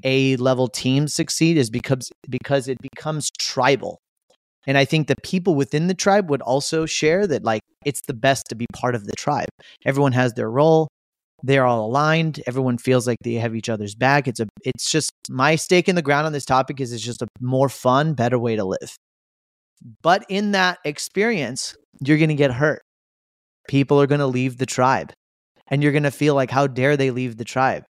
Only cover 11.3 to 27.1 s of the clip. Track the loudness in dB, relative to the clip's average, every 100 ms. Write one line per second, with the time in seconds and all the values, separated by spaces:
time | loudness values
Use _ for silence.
11.3 | _ 0 2 4 2 0 0 2 2 0
12.3 | -4 -6 -2 -2 -2 2 2 2 -4 -4
13.3 | -4 -4 -4 -6 -6 -6 0 2 2 0
14.3 | -4 -6 -6 -8 -6 -2 -2 -2 _ -10
15.3 | 0 2 2 2 2 2 0 0 0 0
16.3 | -4 0 0 0 -4 -8 -8 -8 -8 -10
17.3 | -6 -2 2 2 2 2 2 2 0 0
18.3 | 0 0 -2 -2 -4 -8 -20 _ _ _
19.3 | _ _ _ _ _ -20 -4 0 0 0
20.3 | -4 0 0 0 -2 -8 -8 -8 -2 -2
21.3 | -2 -4 -6 -10 -14 _ -6 2 4 4
22.3 | 4 0 2 0 0 _ _ _ _ _
23.3 | _ _ _ -2 0 4 4 4 2 0
24.3 | -2 -4 -4 -6 0 2 2 -4 -16 _
25.3 | _ _ _ -4 0 2 2 0 0 2
26.3 | 2 2 0 0 0 0 2 0